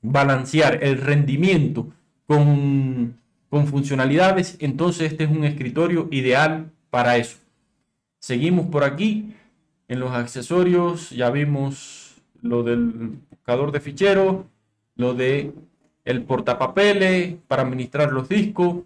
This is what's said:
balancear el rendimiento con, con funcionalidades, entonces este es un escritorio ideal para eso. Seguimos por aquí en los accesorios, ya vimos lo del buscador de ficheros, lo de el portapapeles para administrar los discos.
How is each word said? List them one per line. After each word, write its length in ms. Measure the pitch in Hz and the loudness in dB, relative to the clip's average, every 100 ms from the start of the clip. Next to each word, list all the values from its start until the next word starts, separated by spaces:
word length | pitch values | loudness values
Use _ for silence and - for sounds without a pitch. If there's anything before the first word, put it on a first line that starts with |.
balancear 800 | 110 139 139 135 131 156 147 120 | 0 2 2 2 0 2 2 2
el 140 | 139 127 | 0 0
rendimiento 920 | - 147 143 139 185 175 127 117 113 - _ _ _ | 2 2 2 2 2 4 2 -2 -8 -12 _ _ _
con, 920 | 151 147 143 143 139 135 127 117 - _ _ _ | 4 6 4 2 0 0 -2 -4 -6 _ _ _
con 180 | 147 147 | 0 0
funcionalidades, 920 | 143 135 135 131 147 185 190 180 - | 0 -2 0 2 4 4 2 -2 -4
entonces 520 | 147 139 175 170 160 | -6 0 -2 0 -4
este 120 | 151 | -2
es 60 | 156 | 0
un 140 | 156 | 0
escritorio 640 | 147 147 127 147 170 170 160 | 0 -2 -6 0 0 0 -2
ideal 600 | 139 127 127 156 160 160 _ _ | -2 2 2 2 0 -8 _ _
para 260 | 123 120 120 | 0 2 2
eso. 220 | 113 - _ _ _ _ _ _ _ _ | 0 -12 _ _ _ _ _ _ _ _
Seguimos 480 | - 123 156 180 156 | -6 -2 2 2 2
por 180 | 143 | 0
aquí 500 | 139 147 214 214 - - _ _ _ _ _ | 0 0 -2 -2 -6 -16 _ _ _ _ _
en 120 | 127 | -6
los 100 | 127 | -4
accesorios, 1000 | 123 120 131 120 175 180 175 175 165 - | -4 -6 -10 -2 0 2 2 0 -4 -10
ya 220 | 123 120 | -2 -2
vimos 840 | 139 147 139 139 139 - - - _ _ _ | 0 0 0 -4 -6 -16 -20 -20 _ _ _
lo 200 | 120 120 | -4 -2
del 540 | 117 120 117 113 113 110 _ | 0 0 0 -4 -10 -12 _
buscador 420 | - - 123 143 | -18 -4 -2 -2
de 80 | 143 | -4
ficheros, 640 | 143 143 196 190 190 185 - _ _ _ _ - | -8 0 2 4 2 0 -8 _ _ _ _ -4
lo 180 | 123 | -4
de 400 | 123 127 139 143 - - _ _ _ | 0 0 0 -4 -12 -20 _ _ _
el 180 | - 127 | -6 -4
portapapeles 1120 | 117 127 113 120 131 - 208 202 190 185 175 160 _ | -2 -2 -2 -2 -2 2 2 4 2 2 -2 -8 _
para 140 | 131 | -2
administrar 500 | 127 127 123 143 147 | -2 -4 -6 -2 0
los 160 | 131 127 | 0 -2
discos. 540 | 208 208 - 180 175 | 0 0 0 0 0